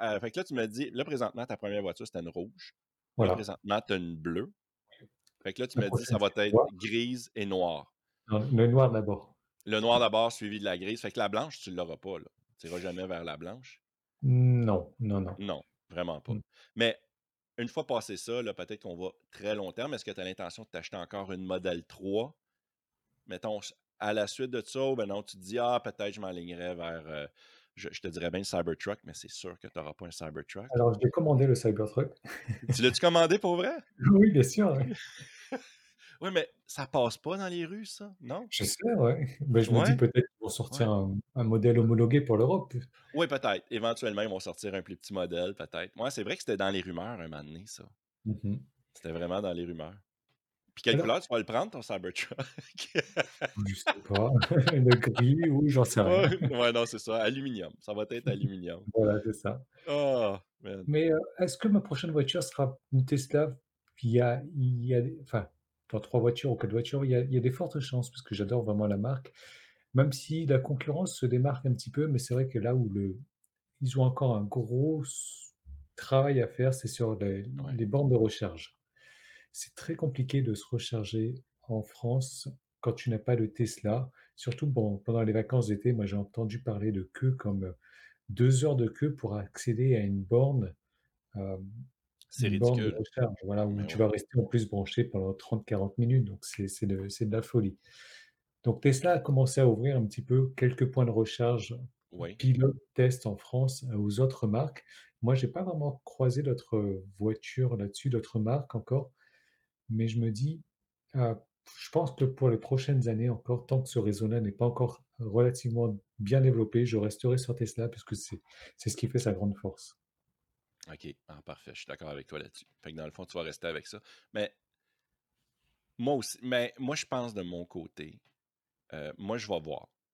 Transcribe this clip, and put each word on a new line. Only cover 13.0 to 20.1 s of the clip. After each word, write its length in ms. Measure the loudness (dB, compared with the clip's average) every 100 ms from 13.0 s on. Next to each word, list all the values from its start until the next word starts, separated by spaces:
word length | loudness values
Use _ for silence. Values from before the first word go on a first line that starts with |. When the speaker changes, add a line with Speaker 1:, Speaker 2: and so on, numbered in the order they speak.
| -6
Speaker 1:
vers 180 | -6
la 120 | -6 -8
blanche. 420 | -12 -14 -18 -20 _ _ _ _
Speaker 2:
Non, 720 | 2 6 6 4 4 0 -2 -6
non, 200 | -2 -2
non. 120 | -4 -6
Speaker 1:
Non, 240 | -8 -8 -10 _ _
vraiment 320 | -6 -6 -6
pas. 140 | -6
Speaker 2:
Mm. 80 | -8 -10 _ _ 0
Speaker 1:
Mais 220 | 0 0 _ _ _ _ _ -10
une 100 | -8
fois 180 | -6 -4
passé 300 | -4 -4 -8
ça, 240 | -6 -6
là, 120 | -6
peut-être 280 | -8 -10 -12
qu'on 140 | -12 -10
va 140 | -10 -12 _
très 240 | -8 -6
long 180 | -4 -6
terme. 220 | -8 -8
Est-ce 100 | -8
que 60 | -10